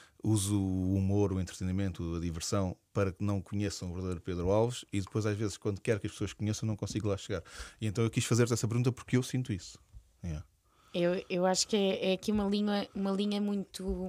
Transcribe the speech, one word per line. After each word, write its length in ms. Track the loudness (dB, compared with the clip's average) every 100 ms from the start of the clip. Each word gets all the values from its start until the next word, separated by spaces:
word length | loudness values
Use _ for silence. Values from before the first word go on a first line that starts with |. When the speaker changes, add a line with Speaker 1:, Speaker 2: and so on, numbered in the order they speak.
| -20 _
Speaker 1:
uso 340 | 2 2 2 2
o 320 | 2 2 2 2
humor, 380 | 4 2 2
o 80 | 0
entretenimento, 720 | -4 -4 -2 0 -2 -4 -4 -4
a 40 |
diversão, 580 | -4 -4 -2 0 0 -4 _
para 180 | 0 0
que 120 | 0
não 180 | -2 -2
conheçam 480 | -2 -2 -2 -4 -6
o 40 |
verdadeiro 280 | -6 -4 -4
Pedro 280 | -4 -2 2
Alves 360 | 4 4 0 -4
e 80 | -4
depois, 240 | -2 -2 0
às 100 | 0
vezes, 200 | -2 -4
quando 240 | -4 -2
quero 180 | 0 0
que 80 | -2
as 60 |
pessoas 180 | -4 -6
conheçam, 340 | -2 -4 -2 -2
não 80 | -4
consigo 300 | -4 -2 -2
lá 80 | -2
chegar. 260 | -4 -6 -8 -14 -16 -6
E 60 | -2
então 160 | 2
eu 60 | 2
quis 140 | 2
fazer-te 300 | 4 4 4
essa 140 | 2 2
pergunta 240 | 2 0
porque 240 | -2 0 0
eu 60 |
sinto 280 | 2 -2 -2
isso. 260 | -4 -8 -20 _ -20 -20 _
Yeah. 220 | -6 -6 -8 _ _ _ _
Speaker 2:
Eu, 300 | 0 2 2 -2
eu 160 | 0 2
acho 220 | 2 2
que 60 | 2
é, 340 | 4 2 2
é 20 |
aqui 180 | 0 0
uma 100 | 0
linha, 420 | 2 2 2 0 -2
uma 180 | -2 0
linha 280 | 0 0 0
muito, 420 | 0 -2 -4 -6 -4 -4